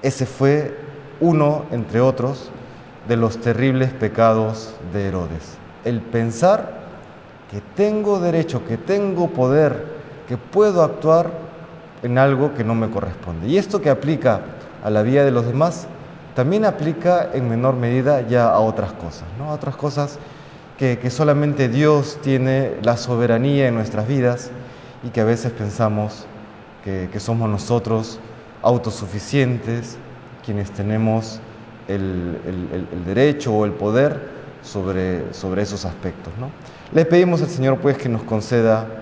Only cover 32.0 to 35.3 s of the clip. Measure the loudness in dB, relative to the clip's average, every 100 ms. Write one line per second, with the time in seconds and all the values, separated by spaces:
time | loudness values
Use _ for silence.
32 | -2 -2 -4 -6 -6 -6 -6 -6 -6 -8
33 | -2 2 2 2 0 2 0 0 0 2
34 | 2 0 -10 -16 -18 -18 -10 -6 -2 -2
35 | -2 -2 -6